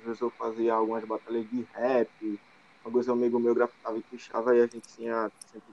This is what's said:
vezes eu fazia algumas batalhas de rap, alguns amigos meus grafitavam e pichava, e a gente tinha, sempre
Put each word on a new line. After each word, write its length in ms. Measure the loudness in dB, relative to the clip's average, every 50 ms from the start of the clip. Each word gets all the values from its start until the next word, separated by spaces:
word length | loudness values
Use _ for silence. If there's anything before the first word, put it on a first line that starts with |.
vezes 200 | -6 -8 -6 -4
eu 80 | -4 -4
fazia 440 | -4 -4 -6 -6 -2 0 2 2 4
algumas 300 | 2 2 0 -2 -4 -4
batalhas 420 | -4 -6 -6 -6 -6 -6 -6 -4 -4
de 180 | -6 -6 -6 -6 -6
rap, 680 | -2 0 2 2 2 0 0 -4 -8 -6 -6 -6 -8 -10 _ -20 -20 _ -20 -20 _
alguns 280 | -8 -2 0 0 2 2
amigos 320 | 2 2 2 2 2 2
meus 120 | 2 4 4
grafitavam 460 | 4 2 0 -2 -8 -8 -6 -6 -6
e 20 |
pichava, 540 | -8 -10 -16 -18 -14 -8 -6 -2 2 4 6
e 60 | 6
a 40 | 6
gente 220 | 4 2 -8 -18 -18 -14
tinha, 340 | -10 -6 -4 -2 -2 -2 -4 -6 -10 -20 _
sempre 160 | -20 -20 -20 -20